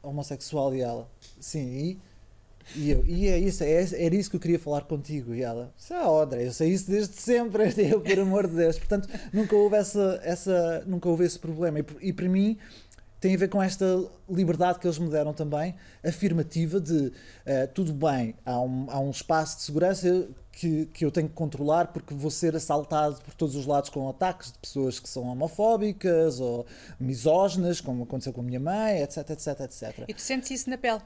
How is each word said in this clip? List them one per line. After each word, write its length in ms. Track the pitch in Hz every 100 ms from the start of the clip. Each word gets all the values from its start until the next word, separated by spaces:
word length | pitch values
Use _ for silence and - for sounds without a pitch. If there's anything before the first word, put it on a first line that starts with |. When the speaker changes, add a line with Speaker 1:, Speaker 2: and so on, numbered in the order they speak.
Speaker 1:
homossexual." 720 | 143 147 143 139 - 151 139
E 60 | 131
ela, 280 | 123 117 117 - - -
"Sim, 200 | - 160 127
e?" 300 | 127 160 190 - - - - _ - -
E 160 | 151 147
eu, 140 | 156 160
"E 220 | 175 202
é 100 | 180
isso, 240 | 190 185
é, 200 | 151 160 180 151
era 120 | 170 185
isso 140 | 190
que 40 | 180
eu 40 |
queria 180 | 165 170
falar 240 | 160 147
contigo." 500 | 143 151 143 151 120
E 100 | 117
ela, 300 | 123 117 123 - -
"Ah, 160 | 359 269
Audrey, 400 | 156 151 127 123
eu 60 |
sei 180 | 120 160
isso 200 | 190 190
desde 240 | 202 208 -
sempre." 520 | - 240 233 202 214
<laughs> 40 | 202 175
Eu, 120 | 208
"Por 180 | 175 196
amor 300 | 196 196 190
de 80 | 165
Deus." 200 | 165 160
Portanto, 300 | - 208 196 - -
nunca 220 | 196 214
houve 220 | 208 208 208
essa, 440 | 202 208 190 190
essa, 580 | - 175 196 180 165 165 185
nunca 200 | 180 180
houve 160 | 165
esse 140 | 175 -
problema. 400 | 160 156 170 151
E, 60 | 151 151 196
e 40 |
para 160 | 185 180
mim, 300 | 190 208 220 - - - - - -
tem 160 | 190 190
a 20 |
ver 80 | 190
com 140 | 202
esta 220 | 190 185 190 185 185 - -
liberdade 520 | 180 175 160 180 180
que 60 | 180
eles 100 | 151
me 100 | 170
deram 240 | 151 151
também, 440 | 147 151 147 160 - - -
afirmativa 760 | - 165 202 165 147 160 165 185
de, 320 | 151 160 135 - - - -
eh, 220 | 139 135
"Tudo 240 | - 180
bem, 420 | 143 156 135 117 -
há 160 | - 123
um, 260 | 127 127 135
há 80 | 135
um 120 | 139
espaço 480 | 131 - 160 156 -
de 40 |
segurança 680 | - 147 180 190 185 185 110 - -
que, 360 | - 170 156 156
que 180 | -
eu 60 | 156
tenho 160 | 156 156
que 60 |
controlar 580 | 156 160 131 143 160 170
porque 200 | 170 -
vou 180 | 143 147
ser 240 | 147 170 160
assaltado 640 | - 147 143 156 151 139
por 80 | -
todos 200 | - 156
os 100 | 139
lados 260 | 135 143 143
com 180 | 147 135
ataques 420 | 135 185 - -
de 60 | -
pessoas 400 | - 143 131 -
que 100 | -
são 140 | - 123
homofóbicas 1120 | 127 160 160 214 226 214 196 185 170 160 127
ou 260 | 127 120 120 - - -
misóginas, 840 | 127 131 139 165 196 180 175 165
como 220 | - 123
aconteceu 280 | 120 135 135
com 80 | 120
a 40 |
minha 160 | 123 127
mãe, 420 | 143 202 220 190
et 80 | 143
cetera, 220 | 160 143 151
et 20 |
cetera, 220 | - 139 135
et 60 |
cetera." 340 | - 110 - -
Speaker 2:
E 60 |
tu 60 | 214
sentes 280 | - 262 254
isso 180 | 262 -
na 60 | 254
pele? 220 | 247 220